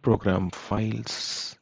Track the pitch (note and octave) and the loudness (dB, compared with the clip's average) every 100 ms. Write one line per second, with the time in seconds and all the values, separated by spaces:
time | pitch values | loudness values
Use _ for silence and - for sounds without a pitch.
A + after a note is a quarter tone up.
0 | - A2 G2+ F#2 F#2 - - A2 A2 A2 | 4 4 4 2 0 -6 -4 0 0 -2
1 | A2+ - - - - - | -6 -6 -6 -6 -8 -14